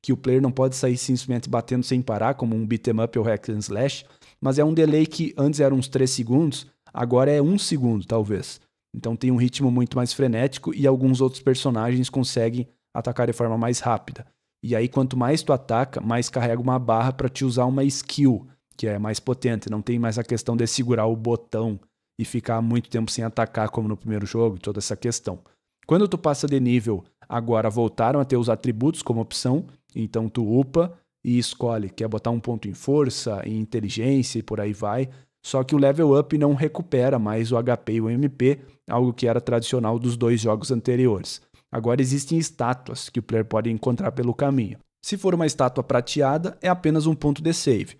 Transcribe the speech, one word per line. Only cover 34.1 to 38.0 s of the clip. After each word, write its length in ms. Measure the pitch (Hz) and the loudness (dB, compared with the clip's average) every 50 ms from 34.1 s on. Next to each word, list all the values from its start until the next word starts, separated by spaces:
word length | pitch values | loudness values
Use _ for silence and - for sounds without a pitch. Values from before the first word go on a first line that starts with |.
| 139 135 127 - - 113 | 2 2 0 0 -4 -8
e 40 | - | -6
por 160 | - 110 104 | -4 -4 -4
aí 140 | 101 107 104 | -4 -4 -4
vai. 340 | 101 110 101 107 123 135 131 - - _ _ _ _ _ | -4 -4 -4 -2 -2 -4 -6 -8 -20 _ _ _ _ _
Só 180 | - - 131 131 | -4 -2 -2 0
que 120 | 131 151 | 2 2
o 20 | |
level 420 | 143 139 139 139 156 170 147 139 143 | 4 4 4 4 4 6 6 6 4
up 160 | 147 - - | 4 2 0
não 180 | 147 147 147 147 | 2 4 2 2
recupera 640 | 131 160 151 - - 175 - - 127 123 135 135 120 | 2 0 -2 -2 -6 -6 -2 0 2 2 2 2 2
mais 320 | 107 104 107 113 113 110 | 0 -2 -2 -2 -2 0
o 60 | 123 | 0
H 200 | 117 120 123 123 | 0 2 0 -2
P 160 | 120 - - 110 | -2 -2 -2 -2
e 80 | 113 | 0